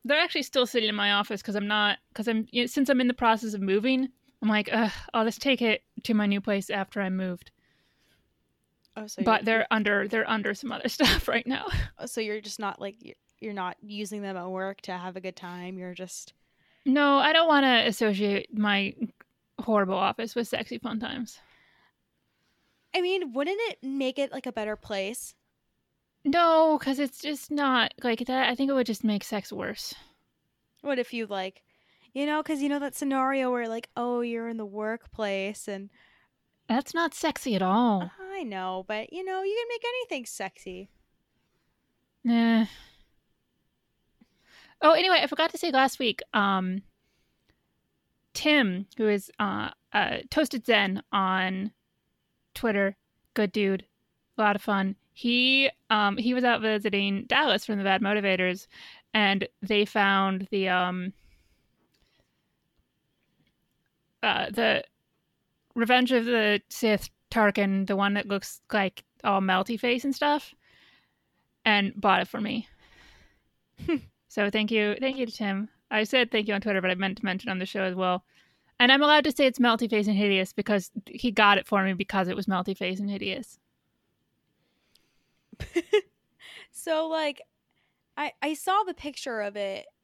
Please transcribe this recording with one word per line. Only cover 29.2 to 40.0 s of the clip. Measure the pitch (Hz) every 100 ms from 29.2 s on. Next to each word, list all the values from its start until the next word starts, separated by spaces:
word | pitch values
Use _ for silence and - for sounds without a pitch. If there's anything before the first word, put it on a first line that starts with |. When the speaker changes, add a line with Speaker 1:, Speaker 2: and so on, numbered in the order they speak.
Speaker 1:
sex | - 214 -
worse. | 202 208 214 - - - _ _ _ _ _ _ _
Speaker 2:
What | 285 262
if | 233
you, | 233
like, | 214 196 190 _ _ _ _ _ _
you | 262
know, | 294 302
'cause | 311 294
you | 285
know | 285
that | 285
scenario | - 285 269 262 269 254
where, | 247 233
like, | 226 -
oh, | - 247 240
you're | 240 233 226
in | 233
the |
workplace | 208 202 214 233 - - 208 196 196 208 -
and | 196 202 _ _ _ _ _ _ _ -
Speaker 1:
That's | 240 -
not | 339 330
sexy | - 320 - 269
at | 196
all. | 185 208 240 196 175 -
Speaker 2:
I | 381 381
know, | 262 190 185 185 190
but, | 214 -
you | 339
know, | 381 381
you | 392
can | 440 466
make | 480
anything | 480 494